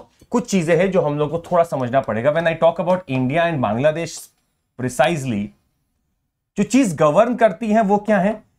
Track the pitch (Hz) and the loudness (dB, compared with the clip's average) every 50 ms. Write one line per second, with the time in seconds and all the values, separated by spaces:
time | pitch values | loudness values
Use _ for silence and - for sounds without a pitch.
0 | - _ _ _ _ _ - 247 240 - - 190 165 151 175 156 185 196 180 185 | -6 _ _ _ _ _ -4 -4 -2 -2 -2 0 0 2 2 2 2 2 2 0
1 | 147 147 147 147 151 147 151 165 170 - 180 175 170 170 160 143 127 120 120 135 | 0 0 0 -2 -2 -2 -4 -6 -6 -2 0 0 0 0 -2 -4 -4 -2 0 -2
2 | - - 107 110 117 143 147 165 170 165 160 - - 165 170 - 180 165 185 180 | 0 0 -2 -2 -2 0 0 0 0 -2 0 2 2 2 2 0 0 -2 -2 -2
3 | - - 135 131 127 127 143 170 165 170 170 139 123 104 104 117 135 156 151 165 | -2 -4 -4 -2 -2 0 0 0 0 0 0 -2 -2 -2 0 0 0 0 0 0
4 | 170 156 - - - - _ _ _ _ _ _ _ _ _ - 127 127 - - | -4 -8 -10 -14 -18 -20 _ _ _ _ _ _ _ _ _ -8 -8 -4 0 0
5 | 160 160 175 151 131 131 113 101 101 104 - _ _ _ _ _ _ _ _ _ | 0 2 0 -2 -4 -4 -4 -4 -4 -6 -10 _ _ _ _ _ _ _ _ _
6 | _ _ _ _ _ _ _ _ _ _ _ - 202 - - 262 269 202 156 131 | _ _ _ _ _ _ _ _ _ _ _ -4 -2 0 2 2 2 0 0 0
7 | 160 151 147 185 226 240 240 196 226 220 - - 226 214 208 226 226 190 208 202 | 2 2 4 4 2 2 2 2 2 2 2 0 -2 0 2 2 2 2 2 0
8 | 208 - 214 196 175 202 226 - - _ _ | 2 2 0 2 2 0 -2 -4 -10 _ _